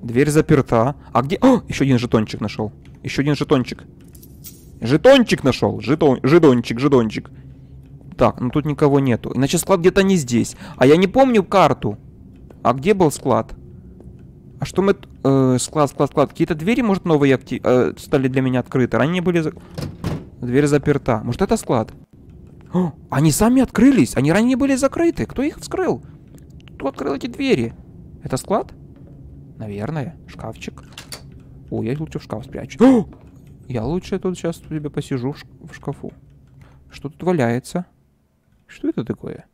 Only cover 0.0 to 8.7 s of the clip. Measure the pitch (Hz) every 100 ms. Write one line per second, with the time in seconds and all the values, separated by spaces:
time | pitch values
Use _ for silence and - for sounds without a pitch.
0 | 120 117 147 147 156 147 123 120 120 147
1 | - - 139 - 262 247 - - 139 123
2 | 120 120 107 - 107 - 107 - - -
3 | - - 143 143 143 143 117 - - -
4 | - - - - - - - - 110 151
5 | 254 277 233 - 135 117 104 107 107 156
6 | 151 127 131 170 160 123 113 117 143 135
7 | 113 - - - - - - - - -
8 | - - 117 - 123 151 147